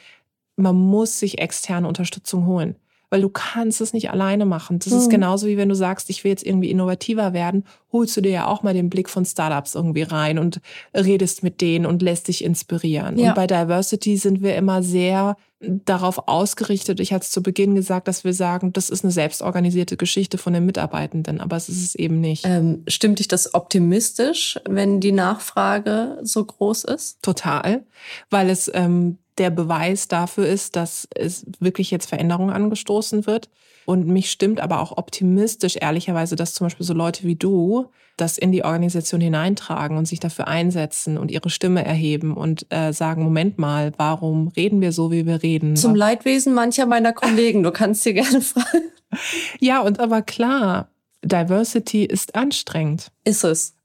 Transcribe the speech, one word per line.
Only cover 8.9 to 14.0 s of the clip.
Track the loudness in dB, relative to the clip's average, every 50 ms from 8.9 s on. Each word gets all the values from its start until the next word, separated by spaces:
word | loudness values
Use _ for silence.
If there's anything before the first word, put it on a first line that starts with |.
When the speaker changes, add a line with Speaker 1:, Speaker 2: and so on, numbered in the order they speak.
| 0 -2 -4 -2
Speaker 1:
von | -2 -2 -2
Startups | -2 -2 -2 -2 -2 -2 -2 -4 -6 -4
irgendwie | -2 -2 -2 0 -2 -2
rein | -2 -2 -2 0 0 0 0
und | 0 -2 -2 -6 -10 -16 -20 -20 -14 _ 0
redest | 2 4 4 4 4 2 0 -2 -2 -4
mit | -4 -2 0
denen | 0 2 2 2 2
und | 2 2 2
lässt | 2 0 0 0 -2 -4
dich | -4 -2
inspirieren. | -2 -2 -2 -2 -4 -4 -4 -2 -2 -2 -2 -2 -2 -2 2 4
Speaker 2:
Ja. | 4 4
Speaker 1:
Und | 4
bei | 4 2
Diversity | 2 2 2 2 2 2 0 0 0 -2 -2